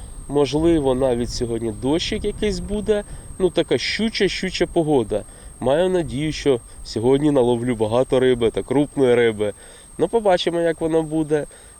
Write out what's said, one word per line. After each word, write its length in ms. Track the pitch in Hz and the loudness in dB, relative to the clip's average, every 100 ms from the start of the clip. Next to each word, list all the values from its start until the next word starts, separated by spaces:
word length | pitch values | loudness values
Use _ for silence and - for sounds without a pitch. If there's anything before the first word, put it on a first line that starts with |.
| - - - | -8 -14 -4
Можливо, 680 | 139 139 147 165 165 135 | 0 0 2 2 2 2
навіть 360 | 127 131 120 117 | 0 2 0 -2
сьогодні 420 | - 120 113 113 | -4 -4 -4 -4
дощик 520 | 104 123 160 - 214 | -4 -2 -2 -2 -4
якийсь 360 | 202 - 208 180 | -6 -4 -4 -4
буде. 440 | 180 208 202 208 208 - - - | -4 -6 -2 -2 -2 -12 -14 -2
Ну, 120 | 185 | 0
така 280 | - 156 143 | 0 0 0
щуча-щуча 880 | - - 220 - 190 - 185 - 175 | -2 -2 -2 0 -2 -2 -6 -2 -2
погода. 580 | 175 156 143 107 104 - - - - | 0 2 2 0 -4 -6 -16 -18 -6
Маю 280 | 117 147 185 | 0 2 2
надію, 440 | 180 147 123 156 | 0 -2 -4 -4
що 280 | 147 143 131 - - | -2 0 0 -2 -18
сьогодні 460 | - 113 117 139 151 | -10 -2 2 4 4
наловлю 460 | 143 120 120 120 113 | 4 4 2 0 -2
багато 440 | 107 117 131 131 | 0 2 2 2
риби 300 | 131 123 113 | 4 2 2
та 120 | 101 | 0
крупної 520 | 98 127 143 - 131 | -2 0 0 2 4
риби. 380 | 120 117 104 104 - - - - - | 4 4 2 -4 -6 -16 -20 -16 -4
Ну, 100 | 165 | 0
побачимо, 520 | 233 208 180 - 170 | 0 2 2 2 0
як 200 | 170 160 | 0 0
воно 220 | 165 165 | 0 0
буде. 440 | 156 156 151 151 143 - - - | 0 -2 0 -2 -4 -14 -20 -8